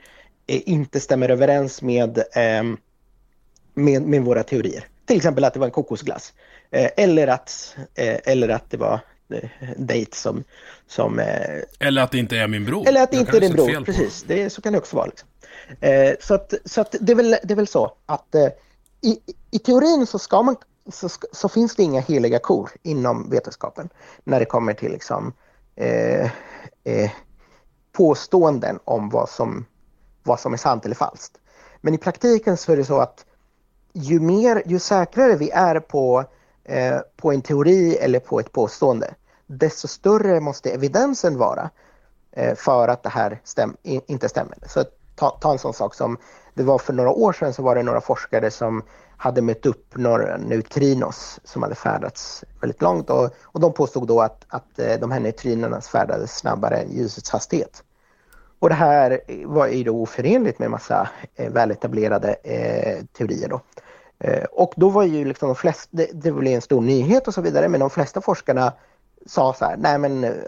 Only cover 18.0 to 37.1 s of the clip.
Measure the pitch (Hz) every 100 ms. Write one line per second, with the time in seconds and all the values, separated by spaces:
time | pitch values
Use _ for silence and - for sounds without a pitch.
18 | - 151 _ 156 139 - _ _ _ _
19 | 233 220 - - - 214 - 247 302 330
20 | 240 202 - 180 247 254 _ _ - -
21 | 180 - - - 196 220 233 - 180 131
22 | 127 147 117 120 - 156 101 - 170 151
23 | 123 117 - - - - - - 165 _
24 | - - - 131 113 123 113 107 - -
25 | - 120 110 - _ _ _ - 117 113
26 | 113 - 117 - - - - _ - 113
27 | 104 - - - _ _ _ _ _ -
28 | 170 139 - 185 165 139 107 98 - 117
29 | 104 117 117 - 117 - 113 _ _ _
30 | _ _ - 120 135 120 151 120 107 -
31 | - - - _ _ _ - _ 156 156
32 | - 170 240 226 220 175 - 151 135 139
33 | 123 - _ _ _ _ _ _ _ -
34 | 139 165 160 190 240 220 - 180 - 202
35 | 170 214 262 175 147 175 180 160 - 147
36 | 131 123 131 _ _ _ - 135 127 135
37 | -